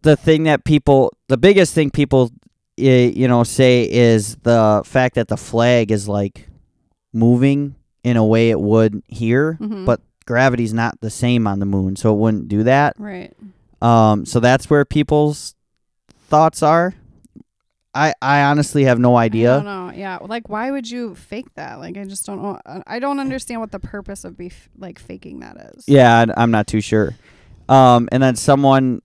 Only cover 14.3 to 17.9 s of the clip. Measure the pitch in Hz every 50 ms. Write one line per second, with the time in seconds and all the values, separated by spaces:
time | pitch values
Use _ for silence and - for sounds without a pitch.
14.3 | - 123 113 123 127 135 - - 151 147 143 _ - 156 147 - 156 151 147 151
15.3 | 151 - - - - _ _ _ _ _ _ _ _ _ _ _ _ _ _ _
16.3 | - 151 160 160 - - - 151 156 170 170 180 185 - _ _ _ _ _ _
17.3 | _ - - _ _ _ _ _ _ _ _ _